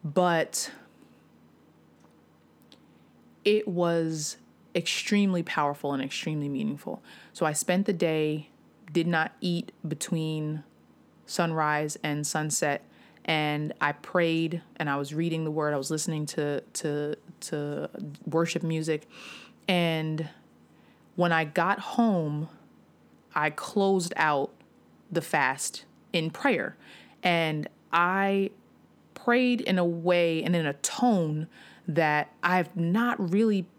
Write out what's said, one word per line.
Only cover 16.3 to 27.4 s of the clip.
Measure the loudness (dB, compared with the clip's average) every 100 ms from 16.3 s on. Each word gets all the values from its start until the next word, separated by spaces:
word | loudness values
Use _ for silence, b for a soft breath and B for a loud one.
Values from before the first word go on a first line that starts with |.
| -2 -2 -2
to, | -6 -6 -4 -2 -4 -6 -12 -16
to | -8 -6 -4 -6 -8 -8 -12 -10 -4
worship | 0 0 0
music. | -2 -2 -2 -4 -4 B B B B B 0
And | 2 2 0 -2 -4 -6 -10 _ _ _ b b b b
when | 0 2
I | 4
got | 2 2 2 0
home, | -2 2 4 4 0 -2 -6 -10 -20 -20 -20 _ _ _ _ -2
I | -2
closed | -2 -4 0 4 2 0 0
out | 2 2 -2 -8 -20 _ _ _ _
the | -4
fast | 0 2 2 0 -6 -10 -20 -20 _
in | -2 -2
prayer. | 0 0 0 -2 -8 B B B B
And | 0 2